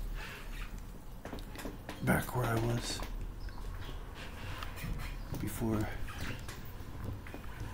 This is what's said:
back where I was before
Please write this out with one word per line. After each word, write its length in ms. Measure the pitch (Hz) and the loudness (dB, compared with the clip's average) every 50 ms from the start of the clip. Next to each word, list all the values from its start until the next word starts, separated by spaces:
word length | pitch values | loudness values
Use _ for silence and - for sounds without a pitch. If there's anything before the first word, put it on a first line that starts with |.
| - - - - - - - - - - - - - - - - - - - - - - - - - - - - - - - - - - - - - - - - - | -2 0 0 -2 -2 -4 -4 -6 -6 -4 -4 -4 -4 -4 -4 -6 -6 -6 -8 -8 -8 -8 -8 -8 -6 -6 -6 -4 -4 -6 -6 -6 -4 -6 -6 -6 -6 -6 -4 2 6
back 320 | 127 - 78 - - - | 8 8 8 6 4 2
where 100 | 123 123 | 4 4
I 100 | 117 117 | 6 6
was 440 | 113 117 120 120 113 - - - - - - - - - - - - - - - - - - - - - - - - - - - - - - - - - - - - - - - - - - - - - - - - - - - - | 6 6 6 4 4 2 2 0 0 0 0 0 -2 -2 -2 -2 -2 -4 -2 -2 -2 -2 -2 -2 -2 -2 -2 -2 -4 -4 -4 -6 -6 -4 -4 -4 -4 -4 -2 -2 -2 -2 -4 -2 -2 -2 0 0 0 0 0 -2 -2 -2 -2 0 0
before 480 | - 104 - - 113 113 110 107 104 - - - - - - - - - - - - - - - - - - - - - - - - - - - - - - - - - - - - - | 0 0 2 2 4 4 6 6 4 4 2 2 0 0 0 0 0 0 0 -2 -2 -4 -6 -4 -4 -4 -4 -4 -4 -4 -4 -2 -2 -2 -2 -2 -4 -4 -4 -4 -4 -4 -4 -2 -4 -4